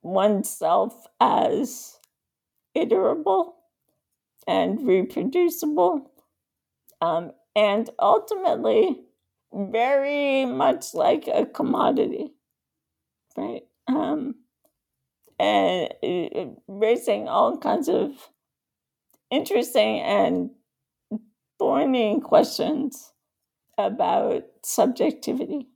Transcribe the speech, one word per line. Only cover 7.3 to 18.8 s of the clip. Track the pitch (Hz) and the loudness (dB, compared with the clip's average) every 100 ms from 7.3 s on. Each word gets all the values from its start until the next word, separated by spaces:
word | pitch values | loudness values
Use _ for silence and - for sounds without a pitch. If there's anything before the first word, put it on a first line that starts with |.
| - _ | -18 _
and | 208 208 208 226 - | 0 2 2 -4 0
ultimately | 202 427 427 403 370 - - - 359 - - _ _ _ _ | 2 2 0 -4 -2 0 2 2 2 0 -10 _ _ _ _
very | 196 196 220 247 277 277 285 285 269 262 | -10 -4 -2 2 2 0 -2 0 0 0
much | 254 - - - | 0 0 0 -4
like | - - 311 - | -2 0 0 0
a | - | -2
commodity, | - - 285 - - 269 - - 294 _ _ _ _ _ _ _ _ _ _ - | -2 -4 -2 0 0 0 -2 -4 -10 _ _ _ _ _ _ _ _ _ _ -10
right? | 196 - - _ - | -8 -10 -14 _ -4
Um, | 269 - 302 277 - _ _ _ _ _ _ _ _ _ _ | -2 0 -4 -6 -10 _ _ _ _ _ _ _ _ _ _
and, | 190 202 185 185 - - | 0 2 2 0 -4 -6
uh, | - 180 170 - 156 - - | -4 -4 -4 -6 -8 -14 -18
raising | 196 214 240 - 202 - | -2 2 2 0 -2 0
all | 202 - - | 2 2 0
kinds | - 202 262 | -4 -2 0
of | - - - - _ _ _ _ _ | 0 -2 -8 -20 _ _ _ _ _